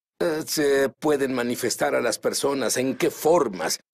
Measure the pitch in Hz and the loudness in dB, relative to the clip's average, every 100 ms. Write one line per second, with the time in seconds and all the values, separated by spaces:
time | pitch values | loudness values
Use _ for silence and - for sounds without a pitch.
0 | _ - 170 156 156 - 143 135 135 - | _ -4 -2 -2 -4 0 2 4 2 0
1 | 151 143 135 131 120 120 117 - 143 135 | 0 2 0 0 -2 -2 -2 -2 0 0
2 | 120 - 127 98 139 139 110 127 131 127 | 0 -2 -2 -2 0 0 -2 0 -2 -2
3 | 175 - 151 165 120 90 80 - _ | -2 0 2 4 2 -2 -6 -6 _